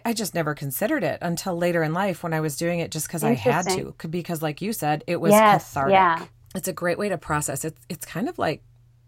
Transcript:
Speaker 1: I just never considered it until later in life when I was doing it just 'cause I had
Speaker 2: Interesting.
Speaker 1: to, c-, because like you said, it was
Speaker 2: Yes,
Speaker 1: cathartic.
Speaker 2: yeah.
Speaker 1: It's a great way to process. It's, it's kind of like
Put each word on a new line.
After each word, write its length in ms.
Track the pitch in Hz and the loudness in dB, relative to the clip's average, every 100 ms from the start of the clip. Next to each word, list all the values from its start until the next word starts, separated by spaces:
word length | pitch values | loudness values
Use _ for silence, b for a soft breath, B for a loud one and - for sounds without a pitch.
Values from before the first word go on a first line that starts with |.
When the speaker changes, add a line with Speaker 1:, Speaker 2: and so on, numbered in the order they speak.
Speaker 1:
I 80 | 233 | -2
just 240 | 220 196 170 | -4 -4 -2
never 180 | 151 | -2
considered 520 | 147 139 - 214 302 160 | -4 -6 -4 -2 0 -2
it 140 | - | -2
until 340 | 175 170 196 170 | -4 -4 -4 -2
later 260 | 175 170 | 0 0
in 120 | 156 | 0
life 280 | 175 202 165 | 0 -2 -4
when 120 | 170 | -4
I 80 | 160 | -2
was 160 | 156 143 | -2 -2
doing 240 | 170 175 | -2 -2
it 100 | 165 | -4
just 160 | 156 - | -6 -8
'cause 160 | 165 | -2
I 120 | 185 - | 0 0
had 340 | - - 196 | 2 0 0
Speaker 2:
Interesting. 160 | 185 139 | -2 -4
Speaker 1:
to, 100 | - | -10
c-, 60 | 165 | -8
because 320 | 175 165 165 | -8 -6 -4
like 200 | 156 147 | -4 -4
you 120 | 196 | -6
said, 320 | 233 151 151 - | -4 -2 -2 -2
it 140 | 175 | 0
was 100 | 170 | 6
Speaker 2:
Yes, 400 | 214 220 185 - | 8 8 6 2
Speaker 1:
cathartic. 220 | - 139 | -2 4
Speaker 2:
yeah. 320 | 190 180 165 175 _ - | 6 6 2 -4 _ -14
Speaker 1:
It's 140 | - - | -8 -6
a 60 | |
great 240 | - 175 175 | -4 -2 0
way 100 | 208 | -2
to 100 | 175 | -4
process. 460 | - 147 - 139 | -2 -2 -2 -4
It's, 160 | 165 - - | -6 -10 -12
it's 180 | 170 - | -14 -10
kind 220 | 165 269 | -6 -6
of 100 | - | -2
like 240 | 180 139 - _ _ _ | -2 -2 -8 _ _ _